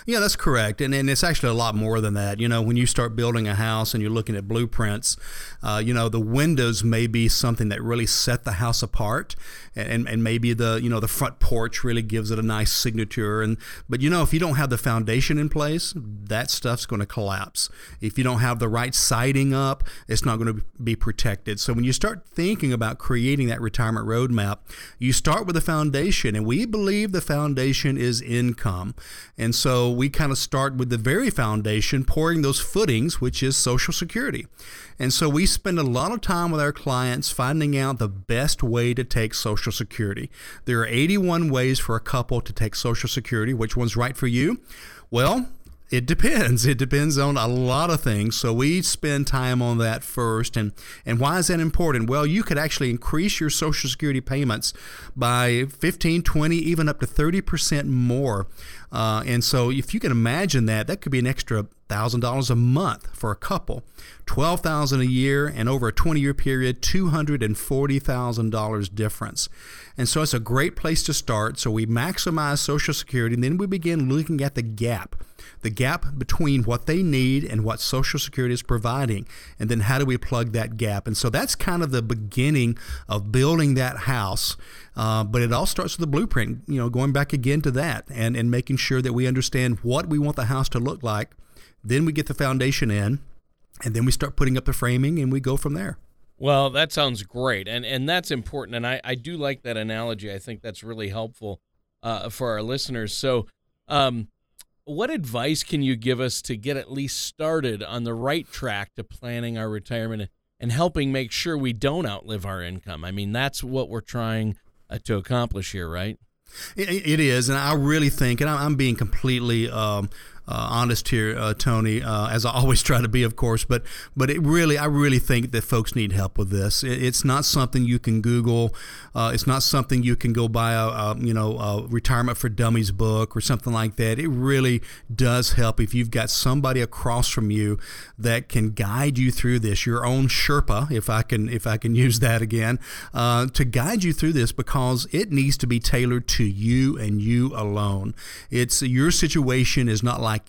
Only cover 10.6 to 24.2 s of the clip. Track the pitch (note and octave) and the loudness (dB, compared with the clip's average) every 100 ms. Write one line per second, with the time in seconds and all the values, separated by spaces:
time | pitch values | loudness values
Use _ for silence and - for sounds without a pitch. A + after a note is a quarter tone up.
10.6 | A2+ A2+ A#2 A2+ A2+ - C#3 - - - | 0 0 0 -2 -2 -2 -2 2 4 4
11.6 | - - B2+ A#2 A2 A2+ G#2+ A2 A2 G#2+ | 0 -2 0 0 0 -2 -2 -2 0 0
12.6 | G#2 - B2 A2 G#2 - G#2 G#2+ A2 A2 | 0 0 -2 -2 -4 -2 -2 0 -2 -2
13.6 | - - - A#2+ C#3+ F3 C#3+ D#3+ E3+ C#3 | -6 -14 -6 0 2 4 4 2 2 0
14.6 | C#3 A#2 B2+ A2+ G#2+ A#2+ - D3+ D3 D#3 | 0 0 0 0 0 2 2 2 0 0
15.6 | D3 E3 - E3+ G#2+ G#2 G2+ G#2+ B2+ - | 0 -2 -4 -8 -10 -10 -6 -4 -2 -2
16.6 | A#2+ A#2+ - G#2+ G2+ - G2+ G2 F#2+ - | -2 -2 -2 -4 -2 -4 -4 -4 -6 -6
17.6 | - - - - G#2+ C3+ B2+ A#2+ B2 A#2 | -6 -8 -18 -6 -4 0 0 2 0 0
18.6 | A#2 A#2 B2 - - A#2 C3 C3+ C#3 C3+ | 0 0 0 0 2 2 2 2 2 2
19.6 | C3+ C3+ - - - A2+ C3+ A2+ A2+ G#2+ | 0 0 -2 -4 -2 0 2 0 0 -2
20.6 | - - A2+ A2 - G#2 A2+ G2+ - G2+ | -4 -4 -4 0 0 2 0 0 -6 -4
21.6 | - A#2 B2 B2 G#3 F#3+ - - F3 G#3+ | -2 0 2 2 0 -2 -8 -2 0 0
22.6 | C#3 B2 A2 B2+ - B2 B2+ C#3 A#2+ A2+ | 0 0 -2 -2 0 2 2 2 0 0
23.6 | A2+ - A2+ A2+ G#2+ A2+ | -2 0 0 0 0 0